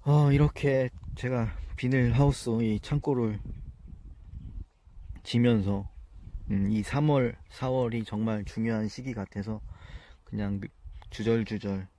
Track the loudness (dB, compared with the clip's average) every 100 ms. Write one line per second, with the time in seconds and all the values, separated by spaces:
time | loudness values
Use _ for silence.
0 | 6 6 8 6 4 4 2 2 2 -4
1 | -12 -6 -2 0 0 -4 -8 -4 2 4
2 | 4 6 4 4 0 2 2 0 0 -2
3 | 2 2 0 -2 -8 -12 -14 -16 -18 -18
4 | -18 -20 -16 -14 -12 -12 -14 _ -20 -20
5 | -14 -14 0 4 6 4 2 -2 -4 -14
6 | -18 -18 -12 -12 -2 0 2 0 0 0
7 | 4 4 2 -4 -18 -6 -2 0 0 -2
8 | -4 -2 -2 -2 -4 -2 0 0 -2 -4
9 | -8 -6 -6 -6 -6 -6 -10 -16 -16 -16
10 | -18 -20 -10 -4 -2 -4 -6 _ -16 -16
11 | -14 -4 0 2 0 -4 -4 -4 -6